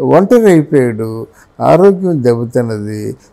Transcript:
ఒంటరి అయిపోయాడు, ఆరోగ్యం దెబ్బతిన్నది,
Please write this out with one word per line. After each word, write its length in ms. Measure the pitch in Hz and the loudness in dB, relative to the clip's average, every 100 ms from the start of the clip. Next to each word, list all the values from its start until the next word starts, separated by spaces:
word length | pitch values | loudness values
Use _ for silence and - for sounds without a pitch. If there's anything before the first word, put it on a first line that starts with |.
ఒంటరి 460 | 131 147 202 247 220 | 0 2 2 2 4
అయిపోయాడు, 800 | 165 147 151 123 110 113 110 110 _ _ - | 2 2 0 0 -4 -8 -10 -14 _ _ -4
ఆరోగ్యం 640 | 127 160 202 185 185 160 | 0 4 4 2 -2 -2
దెబ్బతిన్నది, 880 | 123 117 117 127 117 107 104 107 107 117 _ | 0 -2 -2 -4 -4 -6 -8 -8 -10 -12 _